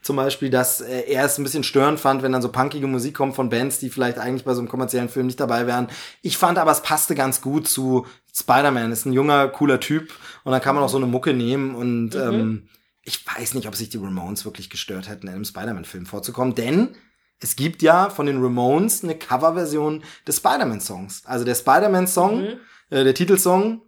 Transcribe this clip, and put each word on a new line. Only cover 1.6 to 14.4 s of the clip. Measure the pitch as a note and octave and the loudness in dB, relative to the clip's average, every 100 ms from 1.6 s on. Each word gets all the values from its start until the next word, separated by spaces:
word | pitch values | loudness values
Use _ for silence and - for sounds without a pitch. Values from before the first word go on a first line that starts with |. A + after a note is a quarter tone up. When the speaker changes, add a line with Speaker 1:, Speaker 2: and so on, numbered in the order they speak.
Speaker 1:
störend | C3 C#3 C#3+ D3+ | 0 4 4 2
fand, | C#3 C3+ | 2 2
wenn | C3+ | 0
dann | B2+ | 0
so | A#2+ | 0
punkige | B2 C3+ D3 C3+ | 0 -2 -2 -2
Musik | B2+ B2+ | -2 -4
kommt | D3 C#3 | -2 -2
von | C3 B2+ | 0 -2
Bands, | A#2 C3+ C3+ | 0 -2 -4
die | B2+ | -6
vielleicht | C3+ B2 A#2+ | -2 -2 -2
eigentlich | A#2 B2+ | -4 -4
bei | B2 | -2
so | B2 | -2
einem | A#2 | -2
kommerziellen | B2 B2+ B2+ A#2+ | -4 -2 -2 -2
Film | C3+ B2+ | -2 -2
nicht | B2 | -2
dabei | C3 A#2+ A#2+ | -2 0 0
wären. | B2 A#2+ - - - | -2 -4 -8 -16 -10
Ich | - - | -6 2
fand | F3 F3 | 2 4
aber, | D#3+ | 4
es | D3 | 2
passte | - D3+ - D3 | 2 -2 0 0
ganz | C3+ B2+ | 0 0
gut | C3 D3+ D3+ | -2 -2 -2
zu | - C3 B2+ B2 - _ | -2 2 0 0 -18 _
Spider-Man. | - - B2+ C#3+ B2+ A#2 | -10 2 4 4 2 -2
Ist | A#2 C#3 | -2 0
ein | |
junger, | C3 D3 C#3+ C#3 | 2 4 4 4
cooler | - D3 B2+ | 2 2 2
Typ. | - D#3 D#3 - - - | 2 -4 -4 -18 -20 -12
Und | - | -2
dann | B2+ | 0
kann | C3+ C#3+ | 2 2
man | |
auch | C#3 | 2
so | C3+ | 0
eine | B2+ | 0
Mucke | B2 D#3+ | 0 0
nehmen | B2+ A#2+ C3+ C3+ | 0 0 -2 -2
und, | B2 A#2+ A#2+ A2+ | -4 -2 -2 -2
Speaker 2:
Mhm. | B2 | -2
Speaker 1:
ähm, | B2+ A2+ A2 A2 - _ _ _ - | -2 0 0 -4 -8 _ _ _ -12
ich | - - - | -10 -8 -8
weiß | A#2+ | -6
nicht, | C3 A2 | -6 -6
ob | |
sich | - A2 | -8 -8
die | A#2 | -8
Ramones | G2 F#2 F2 G2+ | -6 -6 -6 -8